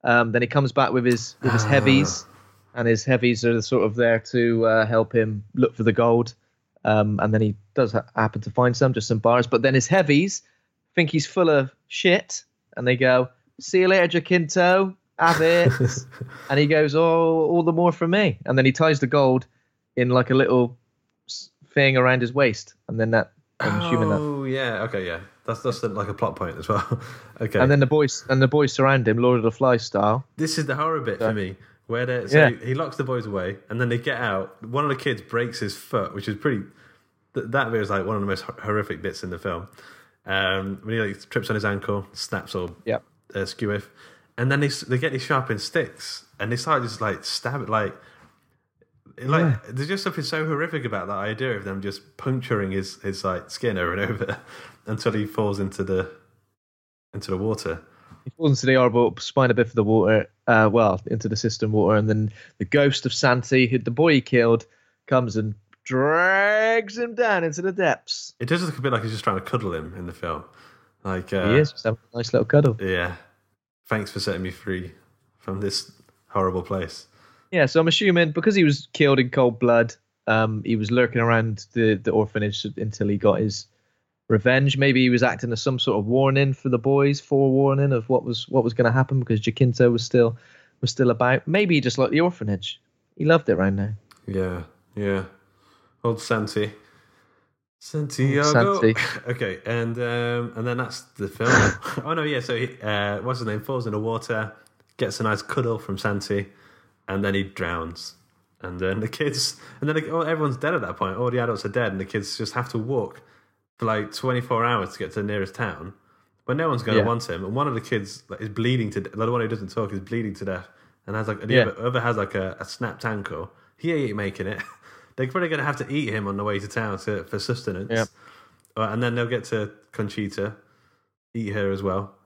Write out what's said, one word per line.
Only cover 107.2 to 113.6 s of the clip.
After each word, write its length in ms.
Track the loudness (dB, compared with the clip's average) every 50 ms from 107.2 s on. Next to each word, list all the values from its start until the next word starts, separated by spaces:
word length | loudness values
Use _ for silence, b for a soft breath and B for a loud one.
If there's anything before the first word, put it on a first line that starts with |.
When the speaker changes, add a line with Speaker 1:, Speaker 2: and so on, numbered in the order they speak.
| -2
Speaker 2:
then 100 | 0 0
he 80 | -2
drowns. 720 | -2 -4 -6 -6 -6 -4 -4 -6 -6 -8 -12 -14 -16 -18 -18 _ _ _ _ _ _ _ _ _
And 160 | -14 -12 -8 -4
then 220 | -2 -2 -2 -2
the 80 | -4 -6
kids, 480 | -4 -2 -2 -2 -2 -2 -4 -4 -6 B B B B B
and 80 | -4 -2
then 80 | -2
the, 140 | -2 -4 -2
oh, 100 | -4 -2
everyone's 360 | -2 -2 -2 -2 -2 -2 -2 -2
dead 160 | -4 -2 -2
at 80 | -2
that 140 | -4 -6 -6
point. 200 | -4 -4 -4 -2
All 140 | -2 -4 -2
the 80 | -2 -2
adults 240 | -2 -2 -4 -4 -6
are 60 | -4
dead, 220 | -2 -2 -2 -2
and 80 | -4 -6
the 40 | -8
kids 320 | -6 -6 -6 -6 -6 -8 -8
just 140 | -8 -6 -6
have 140 | -6 -6 -4
to 80 | -6 -6
walk 440 | -4 -2 -4 -4 -4 -6 -10 -18 b b b b b b b b